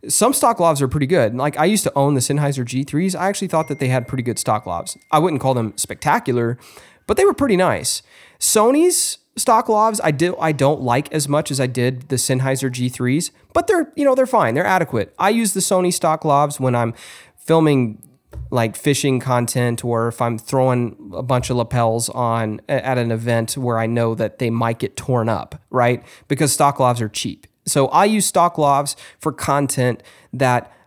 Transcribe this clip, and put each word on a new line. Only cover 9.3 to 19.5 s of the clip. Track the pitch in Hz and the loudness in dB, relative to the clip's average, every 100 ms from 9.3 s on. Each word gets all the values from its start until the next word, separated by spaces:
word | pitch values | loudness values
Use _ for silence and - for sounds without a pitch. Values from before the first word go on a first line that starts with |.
| - | -6
stock | - 226 233 | 2 2 2
lavs, | 214 220 208 | 2 2 0
I | 165 | -2
do, | 143 175 180 | 0 0 0
I | 160 | -4
don't | 147 139 151 | 0 2 2
like | 127 120 147 | 0 0 0
as | 156 139 | -4 0
much | 147 147 | -2 -2
as | 135 | -2
I | 127 | -2
did | 123 123 131 127 | 0 -2 -2 -6
the | 127 | -4
Sennheiser | - 131 131 135 135 | 0 0 0 0 -2
G | 123 123 | -2 -4
threes, | 123 123 139 170 _ _ | -2 0 0 -2 _ _
but | - 349 | -4 2
they're, | 392 302 - | 0 0 0
you | 285 | 2
know, | 254 | 4
they're | 262 | 2
fine. | 226 135 123 | 4 2 2
They're | 180 | 2
adequate. | 185 170 117 95 _ | 0 0 -2 -4 _
I | 190 | 0
use | 226 226 | 2 0
the | 190 | -2
Sony | 180 185 180 | 0 0 0
stock | 175 170 156 156 | 0 0 0 2
lavs | 143 147 143 | 2 2 0
when | 131 | 0
I'm | 123 117 110 - - - _ | 0 -2 -4 -16 -20 -20 _
filming | - 165 156 143 120 107 - _ _ - - | 0 4 4 4 0 -4 -18 _ _ -16 -6
like, | 127 113 - | -2 -2 -2
fishing | - 139 147 127 | -2 0 0 -2
content, | 127 123 120 | 0 0 0